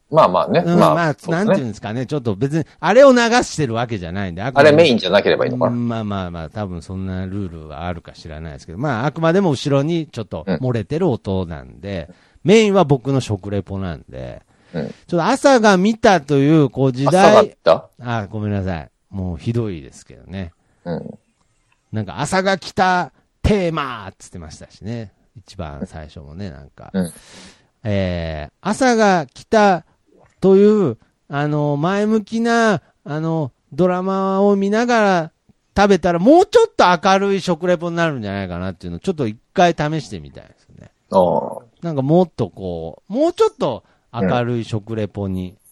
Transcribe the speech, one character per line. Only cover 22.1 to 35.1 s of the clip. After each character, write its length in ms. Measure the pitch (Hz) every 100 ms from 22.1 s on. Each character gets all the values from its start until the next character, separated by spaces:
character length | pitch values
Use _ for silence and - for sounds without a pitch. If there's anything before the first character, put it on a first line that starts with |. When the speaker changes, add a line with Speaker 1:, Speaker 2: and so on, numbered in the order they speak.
| 80
Speaker 2:
朝 200 | 247 294
が 160 | 190 190
来 140 | -
た 400 | - 185 180 170 - _ _
テ 260 | - 208 175
ー 40 |
マ 340 | 160 139 117 95
っ 80 | -
つ 120 | -
っ 0 |
て 80 | 92
ま 100 | 80
し 80 | 80
た 140 | 85
し 100 | -
ね。 320 | 98 117 107 _ _ -
一 200 | - -
番 280 | 80 71 -
最 220 | 82 76
初 140 | -
も 120 | 71
ね、 160 | 80 101
な 140 | 67
ん 60 | 69
か。 180 | - -
Speaker 1:
う 120 | -
ん。 80 | 175 - - - - _ _ _
Speaker 2:
え 640 | 110 101 92 87 82 78 73
ー、 40 | _
朝 340 | - 208 262 233
が 320 | 208 185 139
来 160 | -
た 420 | - 226 208 175 - _ _ _ _ _
と 140 | 190 196
い 340 | 208 214 170
う、 80 | 110 _ _ -
あ 180 | 143 151
の、 300 | 151 147 143
前 300 | 160 202 214
向 160 | 220
き 180 | 202 226
な、 400 | 233 233 226 180 - _
あ 160 | - 147
の、 320 | 160 165 143 - _
ド 140 | 139 180
ラ 140 | 180
マ 400 | 185 190 190 190
を 140 | 202 202
見 160 | 196
な 160 | 214 240
が 140 | 233
ら 300 | 208